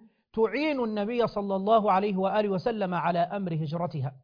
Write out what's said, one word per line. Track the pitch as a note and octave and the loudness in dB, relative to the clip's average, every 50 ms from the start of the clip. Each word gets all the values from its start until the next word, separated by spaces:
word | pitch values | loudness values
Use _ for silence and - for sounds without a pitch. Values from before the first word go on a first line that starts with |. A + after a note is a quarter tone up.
| - - _ _ _ _ - | -18 -20 _ _ _ _ 0
تعين | A3 A3 G3+ G3 C4+ D4+ D#4 D4 C4 A#3+ | 0 0 2 2 0 0 0 0 0 0
النبي | A3 G#3+ G#3 G3+ G#3+ B3 A#3+ A3+ | -2 -2 -2 -2 -2 0 0 0
صلى | - - G#3 G3+ G3 F#3+ | 0 0 -2 -4 -2 -2
الله | F#3+ F#3+ G#3 A3+ A3 G#3 G#3 F#3 | -2 2 4 4 4 6 4 2
عليه | F#3+ G3+ G#3+ G3 | 4 2 2 0
وآله | F#3+ F#3+ F#3+ F#3+ G#3+ G#3 G3+ | 0 0 0 2 0 0 0
وسلم | F#3+ F3+ - B3 A3+ G#3+ G3 F3+ F3+ | 0 0 0 -2 -2 -2 -2 -2 -2
على | E3+ D3 E3+ F3 E3+ | -2 0 0 0 0
أمر | E3+ F3 G3+ G3+ G3 F3 E3 | 0 -2 -2 -6 -4 -4 -4
هجرتها. | D3+ D#3+ C#3+ D#3+ E3+ F3 F3 - D3 B2+ C#3+ - - | -4 -4 -4 -4 -4 -4 -4 -4 -4 -6 -6 -6 -10